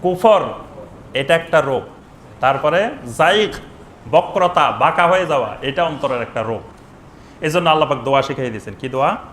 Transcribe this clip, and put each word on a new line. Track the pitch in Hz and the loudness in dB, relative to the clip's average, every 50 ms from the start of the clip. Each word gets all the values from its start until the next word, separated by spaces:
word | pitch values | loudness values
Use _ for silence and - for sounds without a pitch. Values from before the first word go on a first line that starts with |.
| - | 0
কুফর, | 180 180 175 - 220 214 185 143 113 107 - - - - - - - - - - - - | 0 -2 4 4 6 6 6 2 -2 -8 -10 -14 -18 -18 -18 -18 -18 -20 -20 -20 -8 -6
এটা | 127 139 143 165 | -4 0 2 2
একটা | 165 160 - - 160 | 0 2 2 2 2
রোগ। | 143 135 135 120 117 - - - - - - - - - - - | 2 2 -2 -2 -4 -6 -18 -20 -20 -20 -20 -20 -20 -20 -10 -2
তারপরে | - 131 139 135 - 151 156 180 202 240 294 269 - 120 113 - | 0 0 0 2 0 0 2 2 0 -2 -4 -8 -14 -14 0 2
জাইগ, | 160 170 190 214 214 185 - - - - - - - - - - - 117 | 2 4 4 2 0 -2 -4 -10 -14 -18 -20 -20 -20 -20 -20 -20 -10 2
বক্রতা, | 117 165 180 - - 196 180 175 175 165 147 127 | 2 2 2 2 -2 0 0 2 2 2 2 2
বাঁকা | 113 - 147 156 165 - 175 | 2 2 0 2 2 2 2
হয়ে | 170 185 185 185 | 2 4 2 0
যাওয়া, | 156 156 135 117 104 110 113 135 | 0 0 -2 -2 -4 -6 -8 -6
এটা | 135 135 175 170 | -6 -2 -2 -2
অন্তরের | 165 151 131 143 135 131 120 117 | -2 -2 -4 -4 -4 -4 -4 -6
একটা | 113 - 120 110 | -6 -6 -6 -4
রোগ। | 107 113 101 - - - - - - - - - - - - - - - - | -4 -6 -8 -8 -14 -20 -20 -20 -20 -20 -20 -20 -20 -20 -20 -20 -20 -16 -6
এই | - 156 | -6 -2
জন্য | 151 180 175 165 | 0 2 2 4
আল্লাহ | 156 156 156 135 | 4 4 2 0
পাক | 143 127 | 0 -4
দোয়া | 117 139 135 139 135 | 0 0 2 2 0
শিখিয়ে | - 143 131 131 123 | 0 -4 -6 -6 -6
দিয়েছেন। | 110 107 - - 98 - | -6 -8 -12 -12 -14 -10
কি | - 131 | -10 -6
দোয়া? | 127 131 139 160 202 233 - - | -2 0 0 0 -2 -4 -10 -16